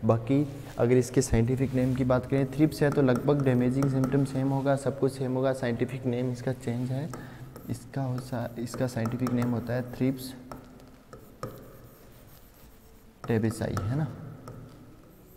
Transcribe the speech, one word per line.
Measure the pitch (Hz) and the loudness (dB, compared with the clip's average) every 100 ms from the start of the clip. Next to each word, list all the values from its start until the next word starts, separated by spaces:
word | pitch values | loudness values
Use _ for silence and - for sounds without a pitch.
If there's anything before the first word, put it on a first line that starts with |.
बाकी | 113 113 - 139 147 - - - | 4 2 4 2 2 -4 -12 0
अगर | 120 127 | 6 6
इसके | 123 - | 4 2
scientific | 127 113 113 127 131 | 4 4 4 2 2
name | 127 127 | 2 2
की | 127 | 2
बात | 127 127 123 | 2 2 2
करें, | 135 135 | 0 0
thrips | 139 156 - | 4 2 4
है | 147 | 2
तो | 143 | 4
लगभग | 135 120 131 147 | 4 4 4 2
डैमेजिंग | 135 123 123 127 139 | 4 4 2 2 2
symptom | 135 131 139 | 2 2 2
same | 135 135 135 | 2 0 0
होगा, | 135 135 135 | 0 0 0
सब | 131 120 | 0 0
कुछ | 135 | 0
same | 131 131 | 0 -2
होगा, | 127 135 | 0 0
scientific | 131 123 117 127 135 123 | 0 -2 0 -2 -2 -2
name | 120 127 | 0 -2
इसका | 123 - | -2 -4
change | 123 - 120 127 | -4 -4 -4 -2
है। | 131 127 - - - - - - | -4 -6 -8 -14 -16 -16 -16 -10
इसका | 120 - 143 | -10 -6 -6
हो | 135 123 | -4 -4
सा-, | 123 123 123 - | -6 -6 -6 -6
इसका | 123 117 127 | -8 -2 -2
scientific | 120 113 120 127 | -2 -4 -2 0
name | 120 120 | 0 0
होता | 120 113 | -2 -2
है | 123 120 | -4 -4
Thrips | - 131 135 - - - - - - - - - - - - - - - - - - - - - - - - - - - - - - - | -2 -2 -2 -8 -14 -16 -18 -18 -20 -20 -20 -20 -20 -20 -14 -12 -12 -18 -20 -20 -20 -20 -20 -20 -20 -20 -20 -20 -20 -20 -20 -20 -18 0
Tabesci, | 117 110 110 107 - | 2 2 0 -2 -2
है | 98 135 | -2 -2
ना, | 160 - - - - - - - - - - - - | -2 -6 -14 -14 -16 -16 -18 -20 -20 -20 -20 -20 -20